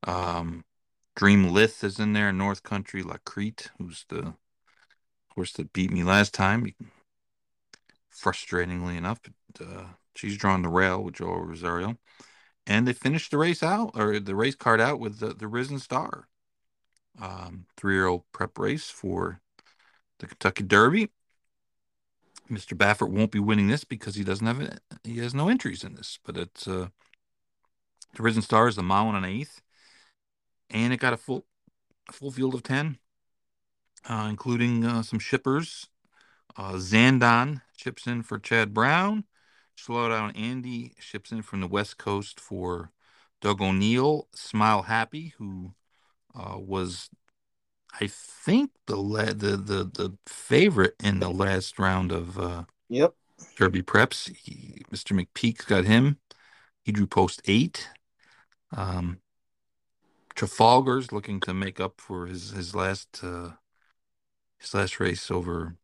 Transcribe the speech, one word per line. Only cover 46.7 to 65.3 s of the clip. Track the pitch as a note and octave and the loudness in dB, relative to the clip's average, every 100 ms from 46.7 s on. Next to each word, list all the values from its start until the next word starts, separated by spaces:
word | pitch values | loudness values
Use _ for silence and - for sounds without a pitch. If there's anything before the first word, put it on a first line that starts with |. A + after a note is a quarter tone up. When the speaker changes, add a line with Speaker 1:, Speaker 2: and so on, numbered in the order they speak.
| F#2+ F2+ F2+ - _ _ _ _ _ _ _ _ - | -4 -4 -6 -14 _ _ _ _ _ _ _ _ -6
Speaker 1:
I | G#2 | -6
think, | - - - - G#3+ C#4 _ - | -6 -20 -10 2 4 4 _ -8
the | G2+ | -4
la-, | G2 G#2+ G#2+ | -2 0 0
the, | G#2 G2+ G2+ | 0 0 0
the, | G2 G2 F#2 | 0 -2 -2
the | - F#2+ F#2+ - | -4 -8 -8 -18
favorite | - - B2+ G3+ C#3 F#2 - | -20 2 6 6 6 2 2
in | G2+ G2 | 0 0
the | F#2 | 0
last | F2+ G2 F#2+ F#2+ - | 0 0 0 -2 -2
round | F#2+ F#2 F2+ | 0 2 0
of, | F2 E2+ F2+ | -2 -6 -6
uh, | F2 F2 E2+ _ _ | -6 -6 -12 _ _
Speaker 2:
Yep. | A#2+ D#3+ - _ _ - - | 2 2 2 _ _ -20 2
Speaker 1:
Derby | F#2+ F#2+ | 2 2
preps. | F#2 G#2 A#2+ - - - | 2 4 4 2 -10 -14
He, | - - - - - | -18 -18 -18 -20 -14
Mister | - - G2 | -14 -2 -2
McPeak's | F2 - A#2 A2+ - | -2 0 0 0 2
got | G2+ F#2 | 2 6
him. | A2+ C3+ D3 _ - _ _ _ _ | 6 6 2 _ -20 _ _ _ _
He | - | -4
drew | G#2 G2 | 0 2
post | - F#2 - - | 4 2 0 2
eight. | G2+ E3 - - - _ _ _ _ _ _ _ - | 2 2 -2 -14 -18 _ _ _ _ _ _ _ -8
Um, | F#2+ F2+ F2 F2+ _ _ _ _ _ _ _ _ _ _ _ - | -4 -4 -4 -6 _ _ _ _ _ _ _ _ _ _ _ -6
Trafalgar's | G#2 - A2+ B2 C3 B2+ B2+ | -6 4 8 8 6 0 -2
looking | G#2+ G2 G2+ | -8 -6 -6
to | - | -4
make | F#2+ G2 F#2+ | -4 -4 -4
up | F#2 - | -6 -6
for | - F#2 F2 | -12 -10 -8
his, | F#2 F#2 | -10 -12
his | G2 F2 G2 | -10 -8 -4
last, | F#2 F#2+ - - | -2 -4 -8 -14
uh, | F2+ F2 F2 E2+ _ _ _ _ _ _ _ _ _ _ | -12 -10 -12 -18 _ _ _ _ _ _ _ _ _ _
his | - G2 | -6 -2
last | G2 - | -2 0
race | G2 F2 - | -2 -2 -4